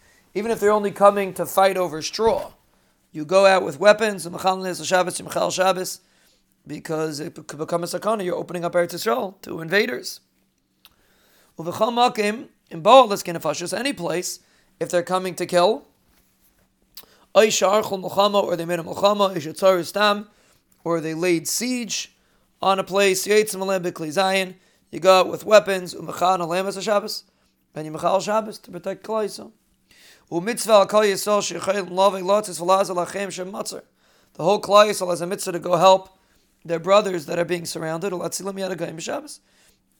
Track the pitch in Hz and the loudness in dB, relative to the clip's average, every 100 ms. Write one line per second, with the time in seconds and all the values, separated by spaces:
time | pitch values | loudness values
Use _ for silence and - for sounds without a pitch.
0 | _ _ _ 190 226 202 202 214 202 - | _ _ _ -6 -4 0 2 2 0 4
1 | 202 202 196 175 160 190 196 185 175 156 | 4 4 -4 -6 -4 2 2 2 -4 -4
2 | 147 - 226 185 - _ _ _ _ _ | -10 -2 0 0 -6 _ _ _ _ _
3 | _ 160 151 190 196 190 190 139 202 208 | _ -12 2 6 6 6 0 2 4 6
4 | 220 196 170 175 185 190 185 151 151 185 | 2 -2 -10 -2 -2 -2 -4 -6 0 2
5 | 180 180 175 175 180 175 185 180 180 - | 2 -4 -6 -2 -2 2 0 0 -4 -10
6 | _ _ _ _ _ _ - 151 - 156 | _ _ _ _ _ _ -16 -14 -8 -4
7 | 160 143 165 - - 143 160 170 170 180 | -4 -6 -10 -14 -16 -10 -4 -4 -4 -4
8 | 196 220 180 175 170 175 170 180 175 175 | -2 -2 -2 -6 -6 -6 -2 0 0 -2
9 | 220 254 196 - - 170 165 196 240 247 | -2 -2 -4 -10 -12 -10 -2 0 0 -4
10 | - - _ _ _ _ _ _ _ _ | -10 -14 _ _ _ _ _ _ _ _
11 | _ _ _ _ _ - 165 170 226 240 | _ _ _ _ _ -12 -10 -2 -2 2
12 | 240 240 208 226 - _ _ 165 180 262 | 2 2 -2 -4 -12 _ _ -2 8 8
13 | 233 196 - 165 160 147 175 185 269 196 | 8 0 -4 -6 -4 -6 -6 -4 -4 -4
14 | 165 170 - - _ _ _ - 160 175 | -4 -4 -6 -10 _ _ _ -10 -2 -2
15 | 175 185 185 170 180 175 185 269 _ _ | 0 -2 -2 -6 0 2 4 2 _ _
16 | _ _ _ _ _ _ _ _ _ - | _ _ _ _ _ _ _ _ _ -20
17 | - _ _ 196 226 - 190 214 - 190 | -20 _ _ 4 4 4 2 2 0 -6
18 | 175 180 202 202 - 170 165 175 165 180 | -6 0 2 2 0 -2 -4 -4 -6 0
19 | 196 202 190 180 151 156 190 180 165 196 | 0 2 0 -2 -8 0 2 2 0 0
20 | 208 208 214 _ _ _ _ _ 160 170 | 0 0 -6 _ _ _ _ _ -4 -4
21 | 156 160 180 165 147 - 247 247 214 - | -4 -2 0 0 -2 -6 -4 -6 -6 -8
22 | - _ _ _ _ - 190 190 185 190 | -10 _ _ _ _ -4 0 0 0 2
23 | 196 185 196 214 214 185 190 190 175 - | 2 2 2 2 2 -4 -4 -2 -4 -8
24 | 156 156 190 190 185 175 _ _ _ 156 | -6 -2 0 0 -2 -8 _ _ _ 0
25 | 185 185 175 160 208 214 196 190 180 - | 6 6 4 -2 6 6 6 -4 -4 -12
26 | 160 - 180 185 165 175 196 190 185 202 | -12 -2 0 0 0 -2 -4 -6 -2 -2
27 | 202 - _ _ _ _ _ 151 156 156 | -2 -12 _ _ _ _ _ -12 -10 -4
28 | 170 190 175 214 214 - - 175 196 190 | 0 0 0 -2 -4 -14 -16 -12 -10 -12
29 | - 220 208 - - _ _ _ _ _ | -6 -4 -4 -8 -18 _ _ _ _ _
30 | - _ - 165 196 240 202 208 196 208 | -20 _ -8 -6 -4 -4 4 6 6 4
31 | 214 185 208 208 190 170 190 202 180 180 | 2 0 0 0 -2 -6 -2 -2 -2 2
32 | 196 190 180 208 208 165 175 190 185 175 | 2 2 0 0 0 -6 0 2 2 -2
33 | 170 190 196 160 185 220 - - - _ | -4 -6 -8 -8 -10 -10 -10 -12 -16 _
34 | _ _ _ - 160 208 185 202 214 196 | _ _ _ -4 0 0 4 6 6 2
35 | 180 170 175 196 190 170 170 147 190 190 | -4 -4 -4 -6 -6 -6 -2 4 6 6
36 | - _ _ _ _ _ 160 165 175 202 | 2 _ _ _ _ _ -8 -6 4 4
37 | 196 180 147 170 170 175 170 160 160 165 | 4 -4 -4 -4 -2 -4 -6 -8 -6 -6
38 | 196 175 170 - 190 190 185 175 170 160 | -6 -6 -6 -8 -8 -8 -8 -6 -8 -8
39 | - 294 311 - _ _ _ _ _ | -8 -8 -8 -20 _ _ _ _ _